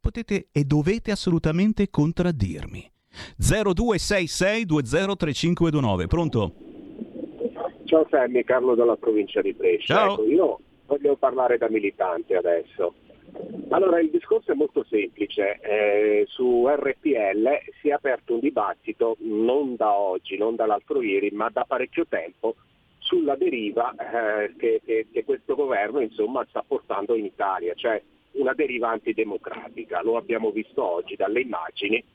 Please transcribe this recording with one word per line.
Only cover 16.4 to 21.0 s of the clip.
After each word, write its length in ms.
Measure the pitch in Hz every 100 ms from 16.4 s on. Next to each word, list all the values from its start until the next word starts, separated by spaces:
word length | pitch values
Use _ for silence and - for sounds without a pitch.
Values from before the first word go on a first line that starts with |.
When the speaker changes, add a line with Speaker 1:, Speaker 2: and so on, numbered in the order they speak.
| 123 120
Speaker 2:
R 300 | 123 113 139 -
P 60 |
L 440 | 311 123 101 101 120 147 - -
si 100 | 147
è 20 |
aperto 420 | 143 139 123 -
un 60 | 117
dibattito 800 | 135 123 98 - - - 113 113
non 560 | 110 107 113 135 139
da 200 | 117 107
oggi, 420 | 101 101 92 - 98
non 180 | 110
dall'altro 480 | 117 110 104 _ 143